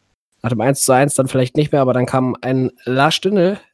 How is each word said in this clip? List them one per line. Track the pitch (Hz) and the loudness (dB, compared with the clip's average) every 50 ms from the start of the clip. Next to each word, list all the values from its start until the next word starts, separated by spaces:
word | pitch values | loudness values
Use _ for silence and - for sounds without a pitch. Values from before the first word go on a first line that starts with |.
| _ _ _ _ _ _ _ _ | _ _ _ _ _ _ _ _
Nach | - 117 | -6 -4
dem | 123 107 | -4 0
eins | 113 135 139 - - | 0 0 0 0 2
zu | - 127 | 2 4
eins | 131 143 143 - | 4 2 2 0
dann | - 131 | -2 -2
vielleicht | - - 131 127 - - | 0 0 -2 -2 0 0
nicht | 151 151 143 156 | -2 -2 0 0
mehr, | 139 | 0
aber | 131 127 120 | 2 2 0
dann | 123 120 | 0 0
kam | - - 131 131 127 - - | 0 0 0 0 -2 -4 -6
ein | - 131 131 131 127 - - - - | -4 -4 -2 -2 -2 -4 -6 -8 -6
Lars | 120 127 135 143 160 - | -4 0 0 2 0 0
Stindl, | - - 190 208 190 170 185 - - - _ | -2 -2 0 0 2 2 0 -2 -4 -10 _